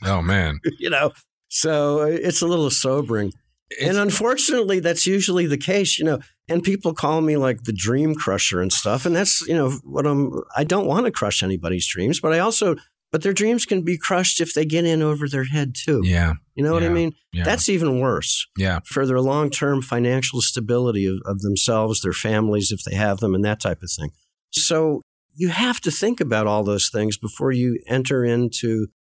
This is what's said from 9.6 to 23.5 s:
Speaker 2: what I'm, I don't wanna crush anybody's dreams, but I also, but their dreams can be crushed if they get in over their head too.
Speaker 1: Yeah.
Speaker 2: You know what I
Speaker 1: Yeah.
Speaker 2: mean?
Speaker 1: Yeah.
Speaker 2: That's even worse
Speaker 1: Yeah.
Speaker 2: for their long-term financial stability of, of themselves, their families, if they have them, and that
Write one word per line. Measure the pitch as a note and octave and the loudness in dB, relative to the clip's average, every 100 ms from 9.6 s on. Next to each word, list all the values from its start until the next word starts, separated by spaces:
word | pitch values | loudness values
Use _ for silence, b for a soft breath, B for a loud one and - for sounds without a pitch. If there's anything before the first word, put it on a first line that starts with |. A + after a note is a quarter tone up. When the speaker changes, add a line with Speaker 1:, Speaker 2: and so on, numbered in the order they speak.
| C3 C#3 | 0 -2
Speaker 2:
what | C3+ C#3 D3 | -6 -2 0
I'm, | C#3+ C#3 C2+ - - | 2 0 -4 -6 -2
I | |
don't | D#3 F#3+ F#3+ | 0 0 2
wanna | F3 B3 | 0 0
crush | - G#2 - | -2 -2 0
anybody's | F#2+ F#2 E2+ F#2 - | -2 -2 -2 -2 -2
dreams, | F2 G#2 F3+ | -2 -2 0
but | D#3 | 0
I | E3 | 2
also, | G#3 A3 G3 D#3 B _ _ | 2 2 0 -2 B _ _
but | D#3+ | -2
their | G3 | 0
dreams | G3 G#3+ A#3 - | 2 2 2 0
can | F#3+ | -2
be | E3 E3 | 0 -2
crushed | - F#3 F#3 - | 0 0 2 0
if | D#3+ | 0
they | D3+ | 0
get | D#3 E3 E3+ | 0 2 2
in | D#3+ | 2
over | D3+ D3 D3 | 2 0 -2
their | C#3 | -4
head | C3 D3 C3 | -2 -2 -2
too. | - D#3+ C3 | -4 0 2
Speaker 1:
Yeah. | F#2 F2 E2 D#2 _ | 2 2 2 0 _
Speaker 2:
You | C#3 | -2
know | D3+ | 0
what | E3 | 2
I | E3+ | 2
Speaker 1:
Yeah. | |
Speaker 2:
mean? | E3+ E3 - _ | 2 0 -4 _
Speaker 1:
Yeah. | E3+ | -2
Speaker 2:
That's | - A#3+ - | 0 2 2
even | F#3 D#3+ B2+ | 2 2 2
worse | C3 F2 - - - G2 | 2 0 -2 -4 -4 -2
Speaker 1:
Yeah. | F#2+ E2 - | 0 -2 -2
Speaker 2:
for | C#3+ C3+ | -2 2
their | B2+ | 2
long-term | C3 D3 D3 - C#3+ C#3 | 2 2 0 0 0 0
financial | C3 B2 A#2+ C3 B2+ B2 | 0 0 2 0 -2 -2
stability | - B2+ G#2+ A#2+ B2 G#2 F#2+ | -2 -2 0 0 0 0 0
of, | F#2+ - | -2 -4
of | G2 | -4
themselves, | G2+ G2 - A2 A2 G#2+ | -2 0 2 2 2 0
their | F#2+ | -2
families, | - A2 A2 G#2+ G#2 G2 | -2 0 0 2 0 0
if | G2+ | -4
they | G2 G2 | -4 -2
have | G#2 G2 | 0 0
them, | G#2+ | 0
and | F#2+ | 0
that | G#2 | 0